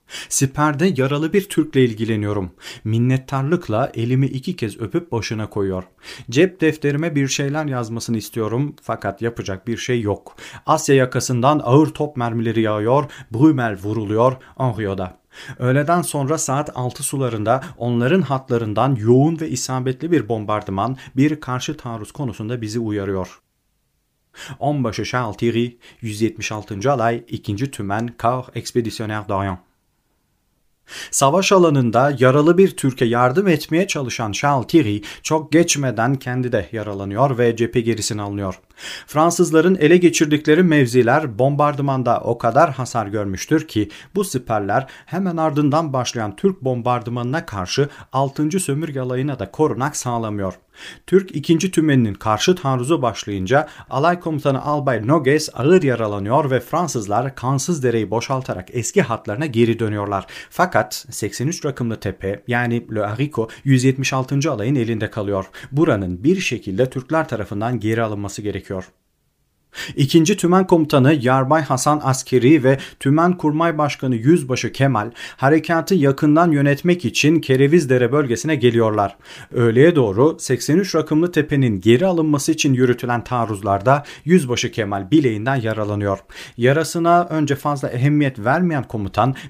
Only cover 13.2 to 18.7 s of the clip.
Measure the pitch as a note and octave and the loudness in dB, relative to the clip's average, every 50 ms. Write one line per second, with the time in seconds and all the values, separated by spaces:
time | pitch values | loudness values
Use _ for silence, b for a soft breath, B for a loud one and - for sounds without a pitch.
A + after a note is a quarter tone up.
13.2 | B B A2 A2 C#3+ D#3+ D3+ C3 A#2+ A2+ G#2 F#2 F#2+ G#2 A2 A2+ G#2+ G2 G#2+ A2 | B B 0 4 4 4 4 4 0 -4 -4 -6 -6 -6 -4 -4 -4 -2 2 4
14.2 | A#2+ C3 B2+ C3 B B B B C3 B2+ G#2+ G2+ A2 F#2+ G2 F#2 F#2 E2+ - _ | 4 2 2 0 B B B B -4 -2 -2 -2 -4 -4 -4 -4 -6 -8 -10 _
15.2 | _ _ B B B B C3 B B2 B2 B2+ C#3+ D3 D3+ F3 F3 D#3+ - - D3 | _ _ B B B B -10 B 0 0 2 2 2 2 0 0 0 -2 -4 -4
16.2 | C#3 C3 D#3 D#3 - - C3 C#3+ D3 - - - B2 B2 A#2+ - C#3+ - - C#3 | -2 -2 -2 -2 -2 -2 -2 -4 -4 -6 -6 -6 -6 -6 -6 -6 -8 -6 -4 -4
17.2 | C3+ A#2+ A2+ G#2+ G#2 G#2+ B2 C3+ C3+ B B B A#2 A#2+ A#2+ A#2 A#2+ C3 E3+ F#3+ | -4 -2 -2 -2 0 0 0 0 -2 B B B -4 -2 0 0 2 2 2 2
18.2 | E3+ C3+ C#3 C3 C3 - B2 A#2 A#2 G#2+ | 2 0 -2 -4 -4 -2 -2 -2 -2 -2